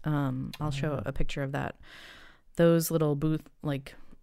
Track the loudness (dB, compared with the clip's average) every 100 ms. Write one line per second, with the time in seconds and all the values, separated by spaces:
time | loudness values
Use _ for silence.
0 | -2 0 0 -4 -6 -6 -4 -2 -2 -4
1 | -4 0 0 0 -4 -4 -6 -8 -18 -20
2 | -20 -20 -20 -20 -8 4 6 6 4 2
3 | 2 2 2 0 -4 -8 -4 -4 -6 -16
4 | -18 -20